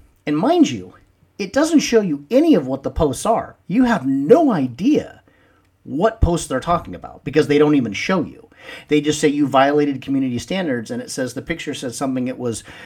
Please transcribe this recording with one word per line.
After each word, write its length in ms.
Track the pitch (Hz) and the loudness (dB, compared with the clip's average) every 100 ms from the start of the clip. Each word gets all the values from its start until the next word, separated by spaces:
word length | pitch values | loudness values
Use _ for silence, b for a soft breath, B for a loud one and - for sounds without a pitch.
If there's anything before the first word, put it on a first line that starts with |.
| _ _ - | _ _ -6
And 120 | 147 | -2
mind 320 | 226 349 285 | 2 4 2
you, 240 | 110 92 - _ _ _ - | 0 -12 -20 _ _ _ -10
it 140 | 196 | -4
doesn't 260 | 262 311 320 | 0 2 2
show 220 | - 226 | 4 2
you 240 | 202 143 - | 2 -4 0
any 240 | 254 330 | 2 6
of 140 | 208 127 | 4 2
what 160 | 135 | -4
the 80 | 127 | -4
posts 340 | - 156 123 202 | 0 0 0 -2
are. 300 | 208 - - - | -2 -4 -12 -4
You 180 | 202 247 | 2 2
have 200 | 208 131 | 2 0
no 460 | 135 143 277 302 | 0 4 4 4
idea 720 | 185 127 120 214 247 - - _ b b b b _ | 2 -2 -2 0 0 -2 -14 _ b b b b _
what 380 | - 135 214 - | -10 -2 -2 0
posts 240 | 170 165 - | 0 0 -2
they're 120 | 131 | -4
talking 340 | 165 170 - | -2 -4 -4
about 300 | - - - | -14 -16 -14
because 240 | - 139 147 | -2 0 4
they 100 | 147 | 4
don't 160 | 151 | 4
even 200 | 147 113 | 4 0
show 280 | 98 - 190 | -4 -4 -4
you. 240 | 98 65 - B B B B | -4 -10 -20 B B B B
They 120 | 151 | 0
just 180 | 147 147 | 0 0
say, 80 | 156 | 0
"You 200 | 147 139 | 2 2
violated 560 | 131 139 147 147 131 | 4 4 2 0 -2
community 340 | 131 135 131 120 | -4 -2 -2 -4
standards," 540 | - 185 170 120 107 | -6 -6 -4 -6 -6
and 100 | 123 | -10
it 80 | - | -8
says, 240 | - 127 | -6 -6
the 80 | 123 | -8
picture 320 | 120 165 - | -8 -8 -8
says 240 | 127 131 117 | -10 -10 -6
something, 300 | 139 131 127 | -4 -4 -4
it 100 | 127 | -6
was, 260 | 123 110 - B | -6 -6 -10 B